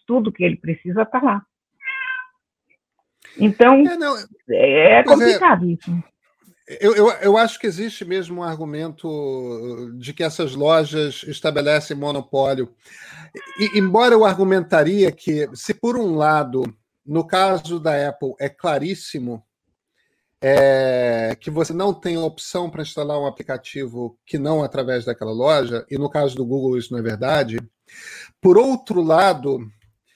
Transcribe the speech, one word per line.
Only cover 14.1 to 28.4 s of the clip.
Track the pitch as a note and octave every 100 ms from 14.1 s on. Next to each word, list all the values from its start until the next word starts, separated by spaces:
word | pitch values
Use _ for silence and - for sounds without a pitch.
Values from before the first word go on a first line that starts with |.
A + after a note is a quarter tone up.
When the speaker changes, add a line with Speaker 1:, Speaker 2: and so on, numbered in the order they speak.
Speaker 2:
eu | A3+
argumentaria | G#3+ F3+ F#3+ F#3+ F3 E3 D3+ G3+ F#3+
que, | - - D3+ D3
se | - -
por | G#3 A#3 B3
um | G#3+
lado, | D#3 D3+ D#3 C3+ C3 A#2+ A2 _ _
no | - D#3 E3
caso | F#3 F#3+ F#3 D#3 E3+
da | D#3 D3 C#3+
Apple, | C#3+ C#3 B2
é | C#3
claríssimo, | _ F3 D3 D#3 F#3+ - D#3 B2 A2+ _ _ _ _ _ _ _ _ _ _
é, | C3+ C#3 C#3 C3+ C3 B2 B2 A#2 A2+ A#2+
que | -
você | D#3 D#3+
não | E3+ G3
tem | F#3 F3+ E3+
opção | D#3+ D#3 - F#3 F3
pra | D#3
instalar | D3+ - D3 D3
um | C#3+
aplicativo | - - C3 - C#3+ C3 A#2+ A#2+ _
que | _ D#3
não | C#3+ D#3
através | C#3+ C3 B2+ B2+
daquela | A#2 A#2 A2
loja, | A2 C3+ - B2 A#2 -
e | C#3
no | C#3+
caso | D3+ C#3
do | B2+ A#2+
Google | C#3 C3 B2+
isso | A#2
não | B2
é |
verdade, | A2+ G#2+ B2+ D3+ B2+ A2+ A#2+ _ _ - - - - _